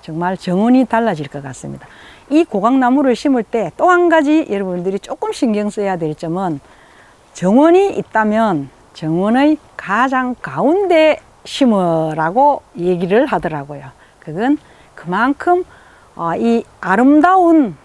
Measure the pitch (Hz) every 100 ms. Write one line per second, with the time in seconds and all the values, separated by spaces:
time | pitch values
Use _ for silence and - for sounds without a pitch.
0 | - 160 175 185 - 180 220 254 254 226
1 | 233 165 143 143 139 135 143 135 - -
2 | - - - 294 339 202 208 269 247 262
3 | 269 233 302 262 220 233 185 - 339 349
4 | 349 330 285 311 311 196 190 180 175 196
5 | - 254 427 440 247 208 208 214 202 185
6 | 160 151 165 170 190 147 - - - -
7 | - _ _ - 180 226 311 359 392 -
8 | 285 220 214 214 226 165 139 _ _ -
9 | 160 165 196 240 294 302 _ - - 202
10 | 262 262 254 247 - 139 214 359 392 339
11 | 311 294 - _ - - 262 208 175 165
12 | 160 156 160 202 285 277 _ - 175 180
13 | 180 208 285 185 160 151 143 143 135 -
14 | _ _ - 156 240 302 _ - - -
15 | 160 185 240 285 - 359 349 - _ _
16 | _ - 165 165 226 233 - _ - 190
17 | 254 294 330 381 339 330 247 147